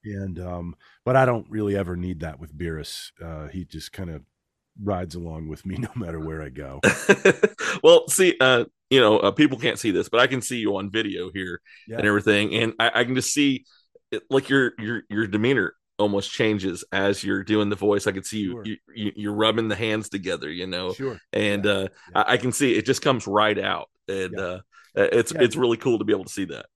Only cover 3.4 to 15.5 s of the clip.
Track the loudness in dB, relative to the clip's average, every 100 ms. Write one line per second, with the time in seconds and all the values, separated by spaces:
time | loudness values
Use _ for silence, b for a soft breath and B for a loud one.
3.4 | -10 -10 -10 -12 -14 -12 -10 -10 -14 _
4.4 | _ _ _ -10 -4 -4 -4 -10 -10 -10
5.4 | -10 -10 -8 -8 -8 -8 -8 -8 -8 -8
6.4 | -10 -12 -14 -2 0 0 4 6 6 4
7.4 | 2 0 -6 4 8 8 6 2 4 6
8.4 | 4 4 2 _ _ 6 8 6 4 4
9.4 | 4 4 -2 -2 0 0 2 2 2 0
10.4 | -6 -4 -2 -4 -2 -2 -2 -6 -8 -8
11.4 | -8 -10 _ B B -2 2 2 4 2
12.4 | 2 0 -2 2 0 2 0 -2 -2 0
13.4 | 0 0 _ b b _ _ -10 _ -2
14.4 | 2 2 2 -2 -8 -8 -6 -4 -2 0
15.4 | 2